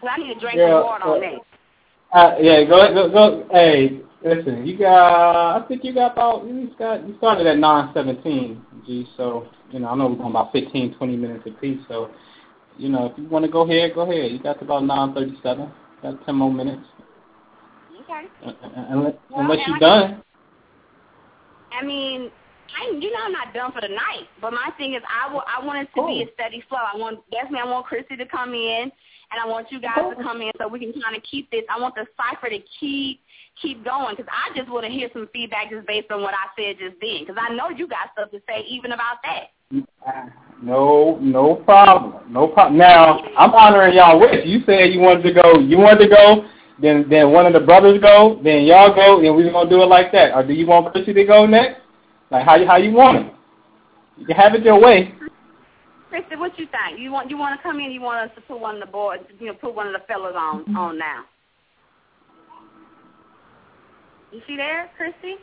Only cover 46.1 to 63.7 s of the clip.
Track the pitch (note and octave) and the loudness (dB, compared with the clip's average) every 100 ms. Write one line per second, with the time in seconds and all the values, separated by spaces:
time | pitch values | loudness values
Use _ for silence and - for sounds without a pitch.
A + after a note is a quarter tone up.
46.1 | G#3 G#3 G#3+ - _ _ _ D3 D3 C#3+ | 8 8 6 0 _ _ _ -2 0 2
47.1 | D#3 C#3+ D#3 F3 E3+ - F3+ G3 G3+ G3+ | 2 4 4 4 2 6 6 8 6 8
48.1 | G#3 G#3+ G#3+ C#3+ D3+ C#3+ F3 G3+ G3+ G3 | 8 6 2 -2 0 6 8 8 6 6
49.1 | G3 D#3 D#3 E3+ F3 E3+ F3+ F#3 F3+ F3+ | 6 4 2 0 0 2 2 6 4 4
50.1 | G3 D3+ B2+ C3 D3+ E3 F3 E3+ F#3+ F#3+ | 2 2 2 -4 -4 2 2 2 -6 -4
51.1 | G3 G3+ G#3 G#3+ A3 B3+ - _ _ _ | -2 4 6 6 2 0 -6 _ _ _
52.1 | _ _ C3 C3 D#3+ F3+ F3+ G#3 A3 C4 | _ _ -4 4 4 6 2 2 4 4
53.1 | B3+ G#2+ _ _ _ _ _ _ _ _ | 4 -4 _ _ _ _ _ _ _ _
54.1 | _ - D#3+ G3+ A3 A3 G#3 A#3 G#3 F#3+ | _ -10 2 2 4 2 6 6 4 0
55.1 | - - _ _ _ _ _ _ _ _ | -12 -20 _ _ _ _ _ _ _ _
56.1 | E4+ F4 D#4 F4 F4 E4 A#3+ G3 F#3+ B3+ | -16 -14 -12 -12 -12 -14 -12 -12 -12 -12
57.1 | C4+ B3+ C#4+ C#4+ C#4 F4+ D4 C#4 B3+ B3 | -12 -12 -10 -10 -10 -10 -10 -12 -14 -12
58.1 | A#3 A3+ _ _ B3 A3+ G#3 F#3+ G3 G#3 | -10 -12 _ _ -16 -14 -16 -16 -10 -10
59.1 | F3 - G3 A3+ G3 - A3 G3+ F#3+ _ | -10 -18 _ -20 -16 -16 -12 -12 -14 _
60.1 | G#3+ F#3 F3 D#3+ D#3 D#3+ G3+ F3 D#3+ D#3 | -14 -12 -10 -10 -10 -10 -10 -8 -10 -12
61.1 | C3+ A#2 _ _ _ _ _ _ _ _ | -14 -20 _ _ _ _ _ _ _ _
62.1 | _ _ _ _ _ _ _ _ _ _ | _ _ _ _ _ _ _ _ _ _
63.1 | _ _ _ _ _ _ | _ _ _ _ _ _